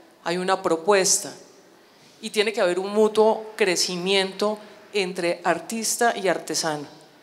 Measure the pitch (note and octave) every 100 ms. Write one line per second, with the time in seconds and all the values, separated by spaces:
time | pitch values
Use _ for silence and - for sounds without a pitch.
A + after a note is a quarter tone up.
0 | - _ E3+ F3+ F#3 F#3+ F#3 D#3+ E3 G3+
1 | F#3 - C#3+ - - - - - _ _
2 | - - A3 A3 G#3 A3+ F#3 F3 F#3+ G#3
3 | G#3+ G#3+ G#3+ A3 - - G3 E3+ - F3+
4 | F3+ G3 F#3+ F#3+ G#3 G#3+ - - - G#3
5 | F#3 F#3 E3+ - F#3 E3+ - A3+ G#3+ -
6 | A#3 - F#3 D#3+ - D#3 E3 D3 D3 -
7 | - -